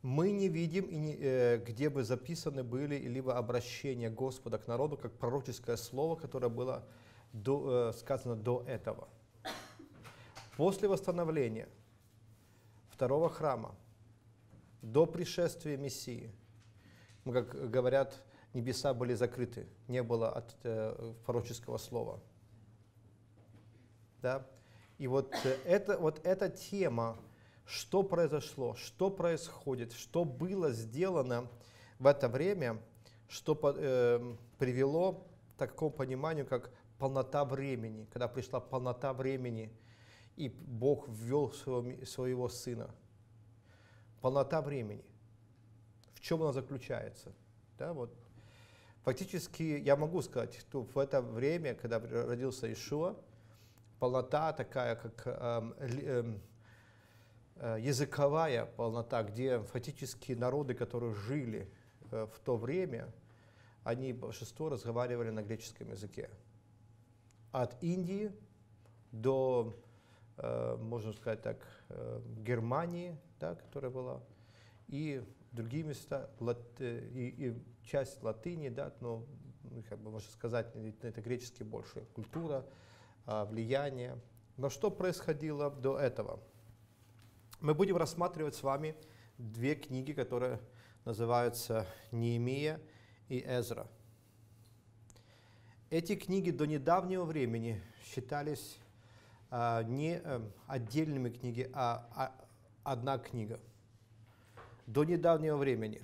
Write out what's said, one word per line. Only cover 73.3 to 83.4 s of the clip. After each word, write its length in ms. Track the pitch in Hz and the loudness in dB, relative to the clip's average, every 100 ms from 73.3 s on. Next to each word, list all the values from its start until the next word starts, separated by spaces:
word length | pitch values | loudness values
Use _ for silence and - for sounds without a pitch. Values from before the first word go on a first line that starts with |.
| - | -8
да, 140 | - | -6
которая 360 | 165 - 143 135 | -6 -10 -8 -6
была, 300 | 127 127 127 127 - - - - - - | -6 -6 -8 -12 -20 -20 -20 -20 -20 -10
и 340 | 139 156 135 110 - - | -6 -4 -4 -8 -16 -14
другие 320 | 117 113 139 | -8 -4 -4
места, 460 | 156 135 - 139 131 - | -4 -6 -4 -4 -4 -4
лат-, 420 | 117 120 - - | -2 -2 -4 -8
э, 280 | 127 117 113 | -6 -6 -8
и, 360 | 123 123 127 131 | -6 -6 -4 -4
и 140 | 117 - - | -4 -10 -20
часть 400 | - 143 131 - | -4 -2 -2 -4
латыни, 460 | 117 110 175 175 143 | -4 -4 -4 -4 -4
да, 240 | 117 139 - | -4 -6 -6
но, 260 | 120 113 117 - - - | -6 -6 -8 -14 -16 -16
ну, 180 | 120 120 104 | -12 -12 -10
как 100 | 107 | -12
бы, 120 | 110 | -10
можно 200 | 110 101 | -10 -12
сказать, 360 | - 123 117 113 110 110 107 | -8 -2 -2 -2 -8 -10 -8
это 180 | 120 107 | -10 -8
греческий 440 | 113 123 123 - | -4 -4 -4 -12
больше, 380 | 110 113 110 - 117 | -8 -8 -8 -12 -12
культура, 500 | - 110 165 165 135 - - - - - - - | -12 -8 -6 -2 -4 -4 -16 -20 -20 -20 -16 -4
а, 180 | 107 | -2